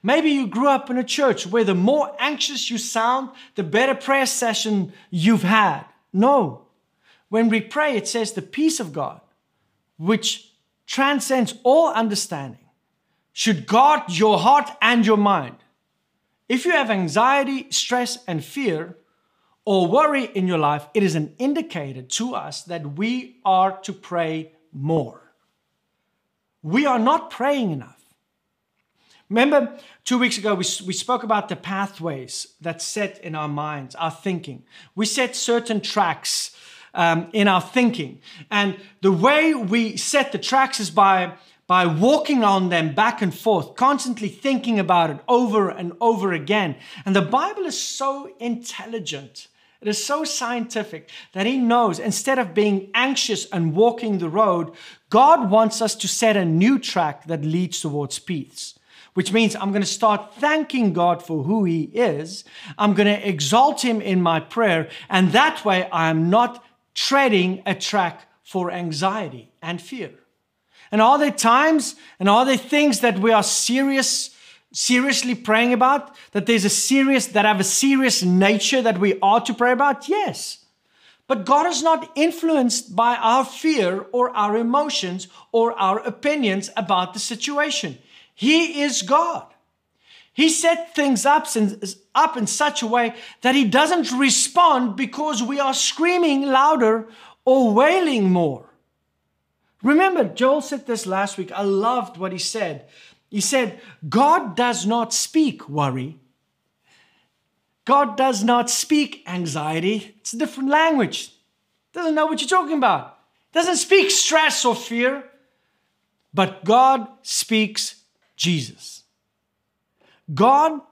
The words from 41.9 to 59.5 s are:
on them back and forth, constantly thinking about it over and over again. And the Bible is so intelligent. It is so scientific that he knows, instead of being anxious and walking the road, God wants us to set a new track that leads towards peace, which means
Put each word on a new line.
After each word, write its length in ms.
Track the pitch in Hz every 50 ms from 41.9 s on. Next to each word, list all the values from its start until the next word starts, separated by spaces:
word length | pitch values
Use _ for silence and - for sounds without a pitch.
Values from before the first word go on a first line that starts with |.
| 160 156 196 247 302 302 302 - 294 254
on 260 | 220 202 196 190 185 180
them 280 | 175 170 160 156 139
back 260 | 196 214 240 233 -
and 100 | 214 180
forth, 440 | 151 - - 226 208 175 143 - -
constantly 520 | - 247 269 285 269 - 254 240 - 214 185
thinking 520 | - - - 277 269 240 233 240 226 208
about 300 | 185 160 180 175 165 156
it 80 | 143 143 - -
over 420 | 247 240 247 220 202 220 196 180
and 220 | - - 175 175 170 -
over 320 | 233 233 226 196 190 196
again. 420 | 180 160 143 147 202 214 196 160 135 - - - - - 143
And 80 | 196 190
the 80 | 196
Bible 420 | 175 151 220 269 320 392 415 415 381
is 160 | 320 - -
so 540 | - - - - 269 269 269 277 277 - - _
intelligent. 1080 | 226 240 233 240 - - - - 190 220 233 226 175 147 147 139 139 131 _ - - _ _ _ _ _ _ _
It 80 | - 208
is 160 | 208 - -
so 180 | - 285 311
scientific 880 | 311 302 - - 254 233 247 240 226 233 - 226 208 - 165 156 - - - - - _
that 120 | _ 185 196
he 120 | 226 262
knows, 420 | 269 247 233 233 240 233 202 165 -
instead 400 | - 220 185 - - 269 269 254
of 160 | 240 180 160
being 360 | 208 208 208 196 196 190 - -
anxious 520 | 226 254 269 269 - - - 214 - -
and 280 | - - 175 170 165 151
walking 440 | 180 220 240 233 233 240 220 202 180
the 100 | 170 160
road, 440 | 156 208 220 202 175 170 165 165 - - - - - _ _ _
God 400 | - 220 262 294 330 349 247 190
wants 320 | 196 220 226 220 220 -
us 140 | 226 208 -
to 100 | - -
set 300 | 185 - - 233 220 208
a 80 | 202 180
new 340 | 170 160 165 190 240 277 262
track 480 | - - - 190 165 151 147 - -
that 180 | 156 165 156 147
leads 360 | 156 160 175 180 170 - -
towards 400 | - 160 143 147 143 131 - -
peace, 580 | _ - 180 147 127 _ _ - - - - _ _ _ _ - - _ _
which 180 | 185 185 196
means 240 | 190 226 226 208